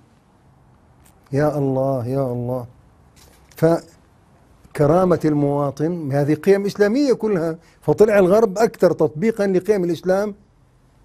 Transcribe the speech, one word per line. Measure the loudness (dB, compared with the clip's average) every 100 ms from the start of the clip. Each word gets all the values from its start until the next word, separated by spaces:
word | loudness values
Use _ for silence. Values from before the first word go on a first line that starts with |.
| _ _ _ _ _ _ _ _ _ _ _ _ _
يا | -2 -2 -2
الله، | -2 -2 -2 -4 -4
يا | -4
الله. | -4 -6 -6 -8 -10 -18 _ _ _ _ -20 _ _ -2
فكرامة | 0 0 -4 -20 _ _ _ _ _ _ _ -2 2 2 2 0 0
المواطن | 0 0 -2 -4 -4 -6 -6 -4
هذه | -2 0
قيم | 0 2 0 0
إسلامية | 0 0 2 0
كلها، | 0 -2 -2 -2 -6 _ _
فطلع | -2 2 4 4
الغرب | 4 4 2 2
أكثر | -2 2 2
تطبيقا | 2 -2 0 -2 0 0
لقيم | 0 0 0
الإسلام. | -2 -4 -2 -2 -4 -10 _ _ _ _ _ _